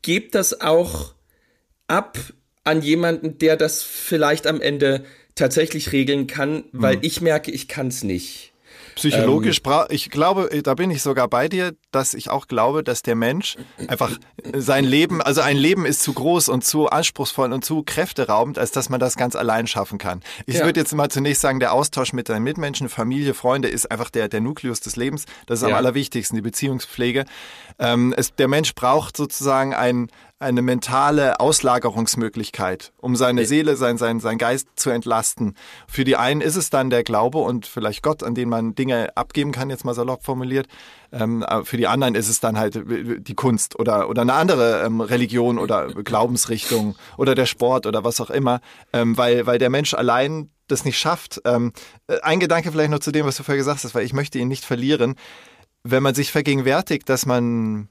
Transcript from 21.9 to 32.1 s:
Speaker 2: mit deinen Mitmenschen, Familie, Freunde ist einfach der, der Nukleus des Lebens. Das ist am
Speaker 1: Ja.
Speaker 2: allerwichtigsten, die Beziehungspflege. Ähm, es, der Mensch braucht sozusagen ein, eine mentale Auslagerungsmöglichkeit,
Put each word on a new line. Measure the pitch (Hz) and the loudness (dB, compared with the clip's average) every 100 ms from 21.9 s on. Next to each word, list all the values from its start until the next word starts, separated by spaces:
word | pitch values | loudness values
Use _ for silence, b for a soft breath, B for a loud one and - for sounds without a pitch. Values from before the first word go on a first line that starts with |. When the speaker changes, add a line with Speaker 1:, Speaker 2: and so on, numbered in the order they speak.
| - 127 | -2 -2
Speaker 2:
mit | 127 117 | -4 -2
deinen | 107 | -2
Mitmenschen, | 123 156 147 135 127 | -2 -2 -6 -4 -6
Familie, | - 113 135 143 | -4 -2 0 -2
Freunde | 120 123 135 131 | 0 0 0 0
ist | 117 - | -2 -4
einfach | 113 117 | -4 -4
der, | 117 104 | -2 -2
der | 107 | -2
Nukleus | 117 151 127 113 | -2 -4 -6 -6
des | - | -8
Lebens. | - 127 147 - B - | -4 -4 -4 -10 B -6
Das | 117 | -2
ist | |
am | 117 | 2
Speaker 1:
Ja. | 104 | 2
Speaker 2:
allerwichtigsten, | 127 131 135 120 104 110 | 2 0 -2 -4 -4 -4
die | |
Beziehungspflege. | 110 - 139 127 - - 123 127 135 B B B B - | -4 -2 -2 -4 -6 -2 0 0 -4 B B B B -2
Ähm, | 123 120 123 127 | 2 4 2 2
es, | 127 - | -2 2
der | 135 | 2
Mensch | 143 156 - | 2 0 0
braucht | 123 147 - - | 2 2 0 -6
sozusagen | 147 - 139 135 135 | -6 -2 0 2 2
ein, | - 123 123 117 b b _ | 0 0 0 -2 b b _
eine | 139 123 | -2 0
mentale | 127 127 123 131 143 151 139 - | 2 0 0 2 4 4 2 2
Auslagerungsmöglichkeit, | 135 151 135 123 120 107 113 | 2 2 2 2 0 -2 -2